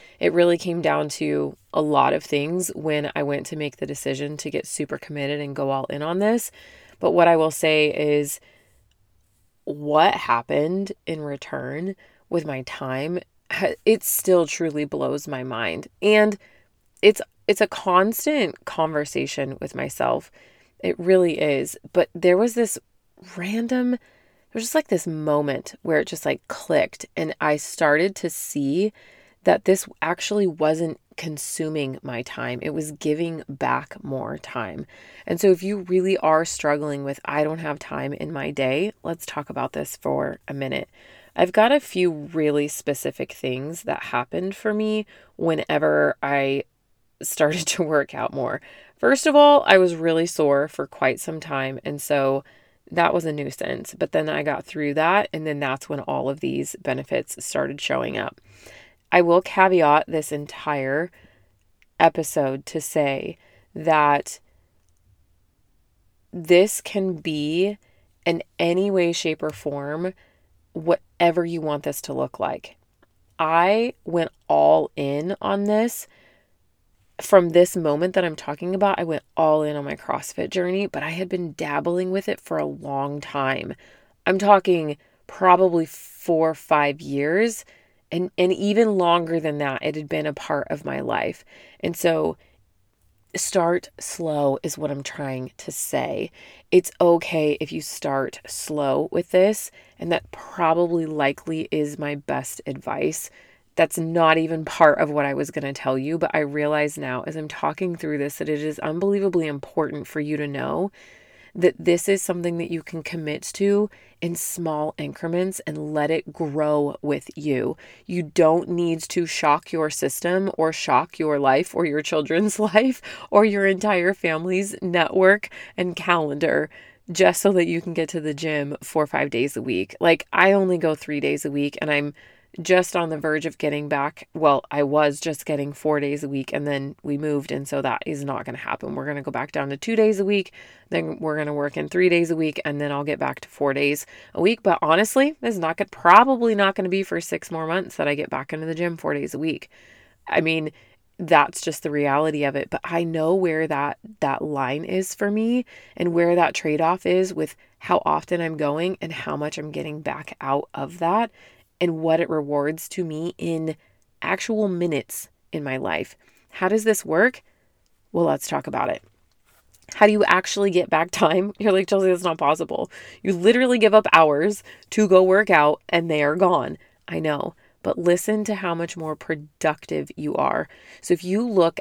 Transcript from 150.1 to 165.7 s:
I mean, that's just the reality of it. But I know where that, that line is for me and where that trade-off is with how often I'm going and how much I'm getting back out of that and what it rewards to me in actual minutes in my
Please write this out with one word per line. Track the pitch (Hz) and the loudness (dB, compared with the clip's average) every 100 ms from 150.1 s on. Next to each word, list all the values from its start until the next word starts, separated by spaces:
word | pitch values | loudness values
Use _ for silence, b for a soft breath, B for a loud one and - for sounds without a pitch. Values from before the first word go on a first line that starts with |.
| b - | b -2
I | - | 0
mean, | 160 160 156 b b b _ - | 0 -2 -4 b b b _ -10
that's | 165 160 143 - | 4 4 4 -2
just | - 156 | -6 -6
the | 160 | -4
reality | 147 143 139 156 151 | 0 2 2 2 0
of | 143 139 | -2 -2
it. | - | -4
But | - | -6
I | - 170 | -4 -4
know | 170 160 160 | -2 0 2
where | 190 180 156 160 | 2 2 0 -2
that, | 143 143 - - - | -2 -4 -6 -14 -4
that | 143 135 | -2 -2
line | 151 143 127 143 | -4 -2 -2 -4
is | 165 185 190 - | -4 -4 -4 -4
for | 202 | -2
me | 214 226 247 - B B B | 0 0 0 -4 B B B
and | 175 | 0
where | 170 170 175 | 2 4 4
that | 165 | 4
trade-off | - 156 151 165 185 180 | 2 -2 0 2 0 2
is | 180 185 | 2 0
with | 156 156 - b b | -4 -8 -8 b b
how | - 180 160 | -2 0 2
often | 151 - 170 | -2 -2 -4
I'm | 165 156 | -4 -4
going | 147 151 180 190 | -4 -2 -4 -4
and | 165 | -10
how | 160 - 147 | -10 -8 -6
much | 151 160 | -6 -8
I'm | 151 | -10
getting | 147 151 151 | -8 -8 -8
back | 143 139 147 - | -8 -8 -12 -10
out | 139 139 - | -2 -2 -2
of | - 139 175 | -10 -10 -4
that | 170 208 226 b b b b - | 0 2 0 b b b b -4
and | 175 160 | -2 0
what | 160 160 | 2 2
it | 170 | 2
rewards | 156 143 147 147 160 - | -2 0 -2 -2 -4 -8
to | - | -6
me | 165 156 170 - | -6 -4 -8 -6
in | 170 165 160 151 _ _ _ - | -4 -2 -4 -8 _ _ _ -8
actual | 165 190 - 214 208 | -4 -4 -2 -2 0
minutes | 175 175 143 - - - _ _ | 0 -2 -2 -6 -12 -14 _ _
in | 160 | -8
my | 143 | -6